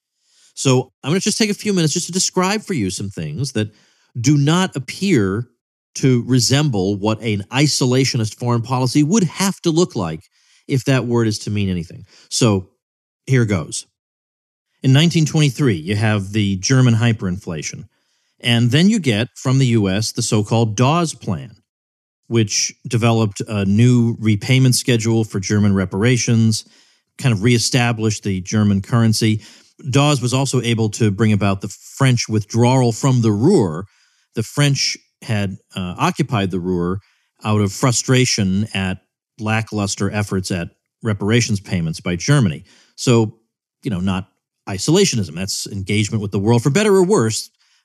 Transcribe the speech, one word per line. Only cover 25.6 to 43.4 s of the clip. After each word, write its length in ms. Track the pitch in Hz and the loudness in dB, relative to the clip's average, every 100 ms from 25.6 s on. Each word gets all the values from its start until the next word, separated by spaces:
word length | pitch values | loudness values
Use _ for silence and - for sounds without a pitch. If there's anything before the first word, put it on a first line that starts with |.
| 101 | 2
reparations, 880 | 98 92 95 120 120 - 113 110 107 - _ _ _ _ - | 2 -2 0 0 0 2 2 2 0 -6 _ _ _ _ -4
kind 160 | 131 | -2
of 80 | 98 | 0
reestablished 800 | 120 117 - 131 120 110 110 104 | 2 2 2 0 0 0 -2 -2
the 200 | 104 92 | -4 -6
German 420 | 90 107 104 98 | -2 0 2 2
currency. 580 | - 117 113 107 113 107 - - _ - 143 | 0 2 2 2 0 0 -6 -20 _ -14 -2
Dawes 320 | 139 147 135 | 0 2 0
was 120 | 117 | -2
also 280 | 131 139 123 | -2 -2 -2
able 280 | 117 113 110 | 0 0 -2
to 220 | - 110 | 0 0
bring 220 | 98 110 | 2 2
about 280 | 101 101 98 | 2 0 -2
the 80 | 98 | -8
French 580 | - - - 135 120 - | -16 -14 -2 2 2 0
withdrawal 640 | 107 - 117 120 131 120 | -4 -2 0 2 4 2
from 300 | 107 139 127 | 0 2 2
the 100 | 110 | 2
Ruhr. 540 | 101 147 190 92 78 101 _ _ _ _ 117 | 2 4 4 2 -2 -10 _ _ _ _ -8
The 80 | |
French 540 | - - 143 135 - - _ _ | -4 0 2 2 -2 -6 _ _
had, 360 | - 104 98 104 _ 98 | -4 -2 -2 -6 _ -8
uh, 200 | 90 98 | -8 -2
occupied 540 | 160 - 143 110 98 | -2 -2 -2 -2 -2
the 80 | 92 | -2
Ruhr 400 | 90 90 87 101 - _ _ _ | -2 -2 -2 -4 -8 _ _ _
out 180 | 107 107 | -2 0
of 100 | 98 | 0
frustration 960 | - 131 117 - 127 127 - 95 95 107 | 0 -2 0 0 2 2 0 0 0 -2
at 280 | 101 92 90 _ _ _ - | -4 -4 -6 _ _ _ -10
lackluster 680 | 107 110 107 107 98 - 98 | -4 -2 -2 -4 -4 -2 -4
efforts 400 | 104 101 95 90 | -2 -4 -4 -4
at 180 | 90 85 - _ _ | -6 -6 -14 _ _
reparations 560 | 113 98 104 120 - 101 | -4 -2 0 2 0 -4
payments 420 | - 90 80 80 | -4 -4 -4 -4
by 140 | 92 87 | -6 -4
Germany. 500 | - 147 98 69 - _ _ - | 0 2 2 -2 -12 _ _ -6
So, 440 | - 117 110 - | 0 2 0 -4